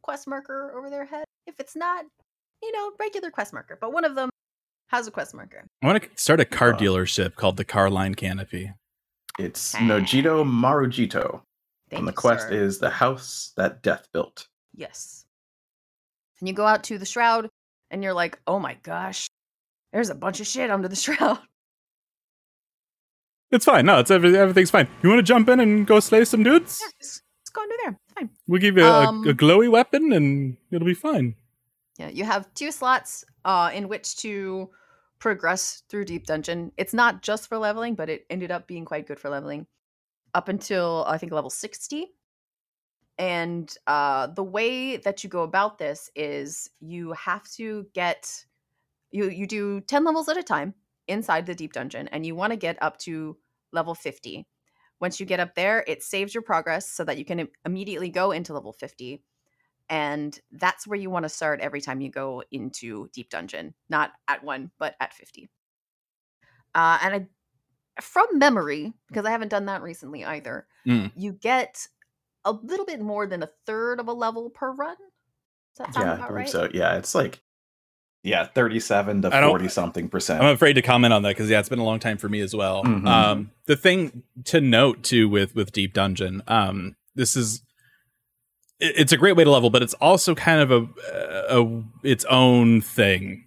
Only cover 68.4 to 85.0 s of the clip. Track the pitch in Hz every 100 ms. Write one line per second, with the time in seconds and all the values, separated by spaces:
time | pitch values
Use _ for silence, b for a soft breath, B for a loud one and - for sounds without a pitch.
68.4 | 285 226 151 147 175 - _ 214 208 226
69.4 | 220 208 202 196 170 165 131 147 82 151
70.4 | 131 131 - _ - 120 101 139 202 -
71.4 | 220 254 240 - - _ _ _ _ _
72.4 | 196 214 226 370 392 294 208 208 202 180
73.4 | 156 _ - 220 233 247 240 240 226 226
74.4 | 233 _ 262 262 294 349 392 _ _ _
75.4 | _ _ _ _ - 107 92 82 - 101
76.4 | - - 87 - 85 87 - - - -
77.4 | _ _ _ _ _ _ _ _ 95 92
78.4 | 82 - 117 110 - 101 101 101 95 139
79.4 | 147 90 92 - 85 87 82 92 - 80
80.4 | 139 135 156 135 127 123 120 110 101 98
81.4 | 110 107 104 123 113 110 117 104 107 104
82.4 | 98 107 98 95 120 104 98 113 107 104
83.4 | 104 _ - 143 185 185 160 120 - -
84.4 | 123 165 139 113 139 113